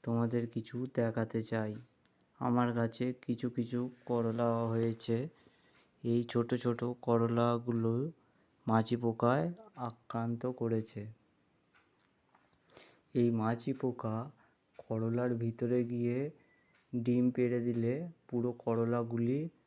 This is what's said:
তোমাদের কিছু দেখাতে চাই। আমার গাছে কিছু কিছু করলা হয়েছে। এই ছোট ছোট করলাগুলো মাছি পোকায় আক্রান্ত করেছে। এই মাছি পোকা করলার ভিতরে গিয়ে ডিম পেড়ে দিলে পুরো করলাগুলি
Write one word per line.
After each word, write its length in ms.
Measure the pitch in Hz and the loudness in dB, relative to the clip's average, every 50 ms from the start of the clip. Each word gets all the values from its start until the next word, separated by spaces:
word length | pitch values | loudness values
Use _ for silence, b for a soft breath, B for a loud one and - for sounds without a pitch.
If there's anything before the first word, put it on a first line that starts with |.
| - | -2
তোমাদের 440 | 123 117 117 117 117 120 120 117 | 0 0 2 2 2 2 0 -2
কিছু 400 | 117 - 117 110 - - 120 127 127 _ | -2 -4 -8 -8 -6 -6 -6 -6 -2 _
দেখাতে 460 | - 117 113 113 117 113 110 - 113 110 | 0 0 0 0 -2 -2 0 -2 -4 -2
চাই। 320 | - 113 113 110 107 107 110 123 _ _ _ _ _ _ _ _ _ _ _ | 0 -2 -2 -2 -2 -6 -8 -12 _ _ _ _ _ _ _ _ _ _ _
আমার 340 | 131 123 120 123 120 120 117 | 0 2 4 4 4 2 2
গাছে 400 | 120 117 113 113 - 123 127 123 | 0 0 0 0 -2 -4 -4 -4
কিছু 360 | 123 - - 120 117 - 123 | -6 -4 -4 -4 -2 -2 -4
কিছু 400 | 120 - 117 117 127 120 123 127 123 - _ | -2 -2 -4 -2 -2 -4 -4 -4 -8 -14 _
করলা 640 | - 123 117 117 113 110 120 120 117 117 117 117 | -2 0 0 0 0 0 2 2 2 2 2 0
হয়েছে। 600 | 113 113 113 117 117 113 113 - - 117 113 135 160 b b b b b b b b b b b b b _ - | 0 0 2 0 0 -2 -4 -2 -2 -2 -2 -2 -6 b b b b b b b b b b b b b _ 0
এই 200 | 120 117 120 120 | 2 2 2 2
ছোট 300 | 117 - 120 117 120 131 | 2 0 0 2 2 0
ছোট 280 | 123 - 123 117 120 120 120 123 - | 0 2 0 0 0 -2 -4 -4 -4
করলাগুলো 1080 | - - 117 117 117 117 117 117 120 120 120 117 120 123 117 117 113 113 113 120 139 165 - b b b b b b b _ _ _ | 2 2 4 4 4 4 4 4 4 4 2 0 0 -2 -2 0 2 2 0 0 -2 -4 -6 b b b b b b b _ _ _
মাছি 300 | 117 113 113 110 - 120 | 2 2 2 4 2 -2
পোকায় 560 | 117 120 117 110 113 120 120 127 147 160 170 175 175 - - _ | 0 0 -2 0 2 4 4 4 4 2 -2 -4 -8 -16 -20 _
আক্রান্ত 720 | - 123 117 - _ _ _ - 117 113 117 117 117 - | -10 -10 -10 -10 _ _ _ -6 -4 -2 -2 -4 -4 -4
করেছে। 600 | 127 127 - 123 113 113 110 110 - - 110 104 110 110 _ _ _ _ _ _ _ _ _ _ _ _ _ _ _ _ _ _ _ _ _ _ _ _ _ _ _ _ _ B B B B B B B B B _ _ | -6 -4 -4 -2 0 0 -2 -2 -4 -10 -12 -12 -12 -14 _ _ _ _ _ _ _ _ _ _ _ _ _ _ _ _ _ _ _ _ _ _ _ _ _ _ _ _ _ B B B B B B B B B _ _
এই 180 | 131 117 120 | 2 2 4
মাছি 420 | 117 113 107 110 120 117 120 135 131 | 2 2 2 0 0 0 -2 -6 -4
পোকা 580 | - - 127 120 - - 113 107 113 120 147 - b b b b b _ _ _ | -2 -2 -4 -4 -2 -4 -4 -4 -4 -6 -8 -12 b b b b b _ _ _
করলার 580 | - - _ 113 110 113 113 117 120 123 123 120 | -20 -8 _ -2 0 0 0 0 0 0 0 0
ভিতরে 480 | 117 117 117 117 - 123 117 123 123 120 | 0 -2 -4 -2 -2 -2 0 2 2 2
গিয়ে 480 | 117 123 120 120 120 120 127 139 147 - b b b b b b b b b b _ - | 0 -2 -2 0 0 0 -2 -4 -6 -8 b b b b b b b b b b _ -6
ডিম 360 | 123 117 123 120 123 123 123 | -2 0 2 4 4 4 4
পেড়ে 280 | 123 127 123 120 123 123 | 4 2 2 2 2 0
দিলে 500 | 117 120 117 117 113 117 127 147 175 170 165 _ _ | 0 0 0 0 0 0 0 -2 -4 -8 -12 _ _
পুরো 240 | - - 120 117 123 | -6 -4 -2 -2 -2
করলাগুলি 1000 | 120 - - 117 117 117 117 117 120 120 117 117 117 117 117 117 131 147 156 170 _ _ _ | -4 -4 -2 0 2 2 2 2 2 0 0 -2 -2 0 0 0 0 0 -2 -6 _ _ _